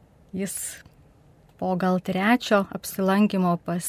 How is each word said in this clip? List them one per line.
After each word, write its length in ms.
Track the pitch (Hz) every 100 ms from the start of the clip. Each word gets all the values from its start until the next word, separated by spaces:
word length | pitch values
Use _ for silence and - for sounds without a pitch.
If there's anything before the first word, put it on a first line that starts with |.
| _ _ _
Jis 220 | 185 196 - - - - _ _ _ _ _ _ -
po 120 | 185 180
gal 220 | 185 185
trečio 600 | - 185 202 247 - 202 190
apsilankymo 840 | 185 - - 190 196 208 196 180 170 -
pas 200 | 170